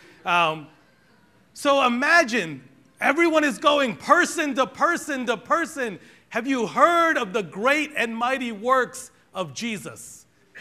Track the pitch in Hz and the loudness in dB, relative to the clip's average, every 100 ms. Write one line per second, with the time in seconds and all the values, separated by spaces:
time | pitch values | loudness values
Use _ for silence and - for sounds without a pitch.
0 | - - 185 175 165 160 147 _ _ _ | -20 -12 0 2 2 0 -10 _ _ _
1 | _ _ _ _ _ - 285 277 254 240 | _ _ _ _ _ -4 2 4 2 2
2 | 285 339 277 226 165 135 - _ _ _ | 4 4 4 0 -4 -8 -16 _ _ _
3 | 233 285 339 311 302 202 302 294 262 175 | 0 2 2 4 2 0 0 2 0 -4
4 | - 320 339 330 302 247 254 - 302 339 | 2 4 4 0 -2 0 -2 0 0 0
5 | 330 277 240 220 - 311 330 285 240 165 | -4 -4 -4 -4 -2 -2 -2 -6 -8 -8
6 | - - _ 226 247 262 208 151 302 349 | -16 -20 _ -6 -2 -2 -2 2 4 4
7 | 330 294 220 220 170 180 240 294 302 - | 2 2 -2 -4 -6 -2 0 2 0 -4
8 | 233 226 240 269 247 208 233 262 240 - | -4 -2 -2 -2 -4 -6 0 0 0 -6
9 | - _ _ 185 170 127 233 208 127 113 | -18 _ _ -10 -8 -8 -8 -8 -10 -16
10 | - - _ _ _ - | -18 -20 _ _ _ -20